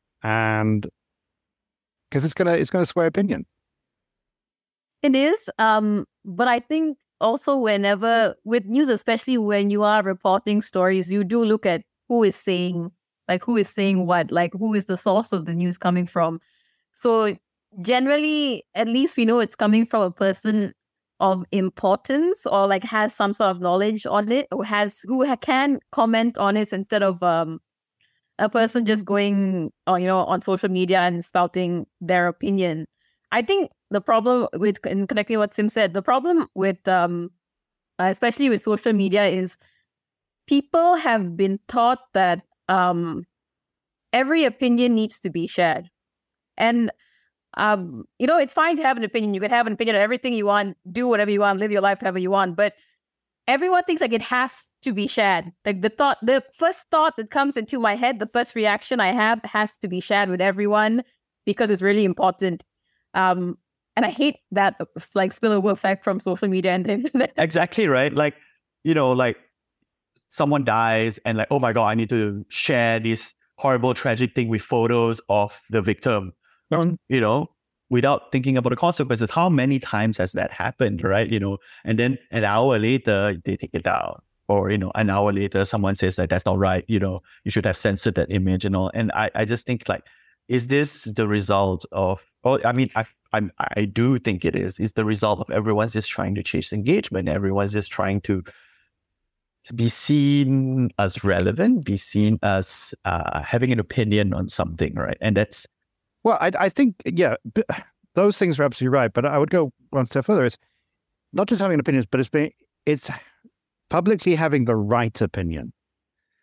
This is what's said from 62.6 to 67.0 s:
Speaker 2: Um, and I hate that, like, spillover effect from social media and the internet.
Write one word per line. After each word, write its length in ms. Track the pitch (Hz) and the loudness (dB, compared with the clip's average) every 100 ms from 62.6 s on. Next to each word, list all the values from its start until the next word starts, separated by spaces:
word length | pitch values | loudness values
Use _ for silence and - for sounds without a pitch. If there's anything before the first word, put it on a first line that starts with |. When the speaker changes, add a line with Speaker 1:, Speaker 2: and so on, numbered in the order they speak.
| _ _ _ _ _ | _ _ _ _ _
Speaker 2:
Um, 440 | 185 185 180 180 175 _ _ _ - | 0 2 2 -2 -8 _ _ _ -2
and 100 | 233 | -2
I 40 | |
hate 260 | - 294 - - | 0 -2 -2 -4
that, 280 | 196 196 - 170 170 - 202 | 0 0 0 -8 -14 -6 -2
like, 160 | 190 | -2
spillover 400 | - 226 208 202 | -2 0 2 0
effect 320 | 190 196 196 | 0 -2 -2
from 160 | - 185 | -2 -2
social 300 | 190 180 202 | -2 -2 -2
media 240 | 185 185 | 0 0
and 120 | 185 180 | 0 0
the 80 | |
internet. 400 | 202 | -2